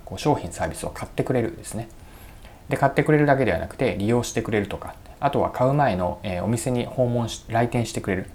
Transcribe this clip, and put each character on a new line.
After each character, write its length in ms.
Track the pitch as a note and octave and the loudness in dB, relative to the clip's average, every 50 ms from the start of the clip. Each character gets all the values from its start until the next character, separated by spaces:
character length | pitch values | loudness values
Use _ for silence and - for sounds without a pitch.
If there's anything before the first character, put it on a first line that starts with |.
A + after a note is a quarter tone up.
| - | -12
こ 100 | - - | -12 -8
う 40 | - | -2
商 160 | - D3+ C#3 | 2 2 2
品 160 | - - F2 | 2 0 -6
サ 140 | - - F2 | -4 -4 -4
ー 20 | E2+ | -4
ビ 80 | E2 | -4
ス 100 | - - | -6 -8
を 40 | E2 | -8
買 180 | - - A#2+ - | -8 -8 -10 -4
っ 20 | |
て 140 | - - - | -2 -2 0
く 80 | - | 2
れ 100 | C3 B2 | 2 2
る 140 | A2+ A2 A2 | 0 0 -4
で 80 | - G#2 | -8 -10
す 100 | - - | -8 -8
ね。 140 | G#2+ G#2+ - - - - - - - - - - - - - - - - - | -8 -8 -10 -14 -18 -20 -20 -20 -18 -18 -18 -18 -18 -18 -20 -20 -16 -4 -4
で、 80 | C#3 | 0
買 120 | - C#3+ - | 2 2 2
っ 40 | |
て 100 | - - | 2 2
く 80 | C#3+ - | 4 6
れ 80 | D3+ D3 | 6 6
る 80 | D3 | 6
だ 100 | C#3+ C3+ | 6 4
け 80 | C3 C3+ | 4 4
で 80 | G#2 | 2
は 60 | E2+ E2+ | 2 0
な 80 | E2+ | -2
く 100 | - - | -6 -4
て、 200 | - C3+ A2+ F2+ G2 | -2 0 0 0 0
利 80 | G2+ | 2
用 160 | G#2+ A#2+ A#2+ | 2 2 2
し 100 | A#2 - | 2 0
て 100 | - A#2 | -2 -4
く 100 | G#2 - | -2 0
れ 80 | G#2+ G#2 | 0 0
る 80 | G2+ F#2+ | 0 -2
と 80 | G2 | -4
か、 180 | F2 - - - - - - - - | -8 -8 -12 -14 -16 -18 -20 -6 -2
あ 140 | C#3 C#3+ | 0 0
と 80 | C#3 A#2+ | 2 2
は 100 | F2+ F2 | 2 0
買 180 | - - B2+ C3 | 2 2 2 4
う 40 | |
前 240 | C#3 D3 C#3+ B2+ F#2+ | 4 4 4 4 2
の、 240 | F2+ F2+ F2+ - - | 2 0 -2 -2 -4
え 180 | - G#2+ F2+ F2 | -6 -4 -4 -2
ー、 40 | F#2 | 0
お 20 | |
店 240 | G2 A#2 A2+ - C3 | 0 0 0 0 0
に 160 | B2 A#2+ A#2 | 0 0 -2
訪 220 | - - C3 B2+ A#2+ | -2 0 0 2 2
問 200 | A#2+ B2 A#2 A2 | 2 0 0 -2
し、 160 | - - - - | -4 -8 -6 -2
来 200 | A#2 A2+ A#2+ A#2 | 2 2 2 2
店 160 | - B2 A#2 | 2 0 0
し 80 | - | -2
て 80 | - B2 | -4 -4
く 100 | - G#2+ | -2 0
れ 60 | F#2+ F#2+ | -2 -2
る、 120 | F#2+ - | -2 -6